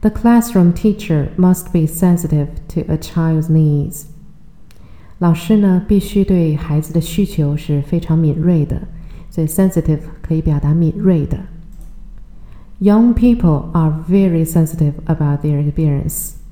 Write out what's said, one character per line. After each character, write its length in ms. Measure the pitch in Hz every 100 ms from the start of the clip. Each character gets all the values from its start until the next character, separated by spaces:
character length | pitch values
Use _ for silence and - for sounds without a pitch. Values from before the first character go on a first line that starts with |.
The 100 | 214
classroom 600 | 214 233 233 226 190 175
teacher 560 | 175 214 202 - 156 143 -
must 300 | 180 180 -
be 200 | 175 156
sensitive 600 | - 180 175 - 151 143 - -
to 60 | 165 -
a 40 | 156
child's 520 | - 165 160 160 160
needs. 580 | 160 156 147 143 - - - - - - - - - - - - -
老 140 | 175
师 240 | 160 - 214
呢， 220 | 196 180 -
必 140 | 202
须 240 | - 202
对 320 | 190 185 160 151
孩 240 | 160 151
子 120 | 156
的 80 | 165
需 240 | 156 -
求 320 | 196 - 147 147
是 240 | - 147
非 180 | 139 170
常 180 | - 160
敏 160 | 160
锐 320 | 156 165 170 143
的， 160 | - - - - - -
所 140 | -
以 20 | 156
sensitive 540 | - 190 170 160 151 - -
可 140 | -
以 80 | 160
表 160 | 160 143
达 160 | 143
敏 180 | 160 165 202
锐 280 | 190 170
的。 140 | 143 - - - - - - - - - - - - - - -
Young 340 | 190 208 240
people 560 | 233 240 233 170 147 -
are 280 | 170 160 156 -
very 360 | 190 190 165
sensitive 500 | 160 165 160 165 151 147 -
about 380 | 156 147 143
their 180 | 151 147 147
appearance. 600 | 147 156 139 160 - - - -